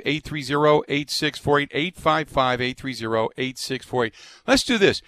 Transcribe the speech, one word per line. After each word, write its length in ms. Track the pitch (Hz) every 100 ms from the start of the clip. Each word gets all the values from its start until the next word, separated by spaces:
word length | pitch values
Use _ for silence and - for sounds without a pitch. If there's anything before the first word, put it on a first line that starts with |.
eight 200 | - 151
three 180 | - 151
zero, 400 | 127 143 151 151 -
eight 220 | 143 147
six 280 | - 151 -
four 200 | - 143
eight. 120 | 143
Eight 240 | 135 170 -
five 320 | 165 156 156
five, 320 | - 127 123
eight 160 | 123 127
three 160 | 135
zero, 380 | 120 113 113 110 -
eight 200 | 131 131
six 280 | - 131 -
four 180 | 123
eight. 100 | 117 - - - -
Let's 160 | 262
do 140 | - 233
this. 240 | 185 104